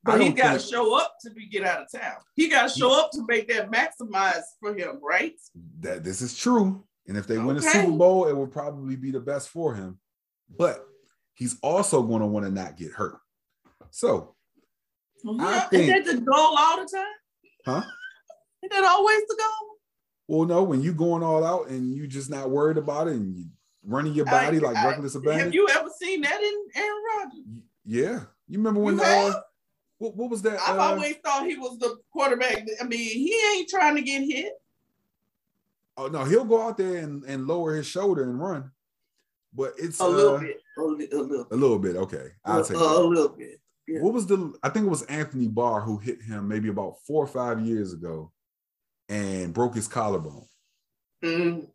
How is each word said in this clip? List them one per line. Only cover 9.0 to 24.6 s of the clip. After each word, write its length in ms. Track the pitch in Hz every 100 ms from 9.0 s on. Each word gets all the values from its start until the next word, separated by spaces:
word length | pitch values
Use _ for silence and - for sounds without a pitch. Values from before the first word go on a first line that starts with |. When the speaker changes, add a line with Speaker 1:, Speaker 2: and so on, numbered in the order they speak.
| 131
Speaker 2:
the 100 | 131
best 280 | 117 139 -
for 260 | 165 160
him. 240 | 110 92 95 _ _ _ _ _ -
But 300 | 170 - - _ _ _ _
he's 240 | _ 123 -
also 400 | 139 175 196 147
gonna 240 | 113 113 107
wanna 240 | 104 101
not 260 | 98 90 76
get 160 | 82
hurt. 260 | - 98 - _ _ _ _ _ _ -
So, 440 | - 233 107 - _ _ _ _ _ _ _ _ _
Speaker 1:
Well, 160 | 214 226
Speaker 2:
I 120 | 311
Speaker 1:
yeah, 140 | 719 740
Speaker 2:
think 140 | 381 -
Speaker 1:
isn't 140 | 381 339
that 80 | 254
the 40 |
goal 340 | 240 285 311 302
all 180 | 302 370
the 40 | 381
time? 160 | 381 403 427 _ _ _ _
Speaker 2:
Huh? 180 | - 139 - - - - _ - _ _
Speaker 1:
Isn't 100 | 381 403
that 60 | 392
always 320 | 370 403 427 427
the 80 | 440
goal? 380 | 440 440 427 427 _ _ _ _ -
Speaker 2:
Well, 200 | 156 170
no, 140 | 175
when 180 | 190 135
you 100 | 151
going 300 | 160 170 170
all 220 | 165 156
out 240 | 160 180 147
and 260 | 131 127
you 120 | 139 147
just 220 | 139 135
not 200 | 139 135
worried 260 | 139 151 156
about 320 | 147 147 165
it 60 |
and 200 | 131 98 90
you 100 | 85 - _ _
running 280 | 98 127 151
your 140 | 147 139
Speaker 1:
I, 160 | - 143
Speaker 2:
body 140 | 160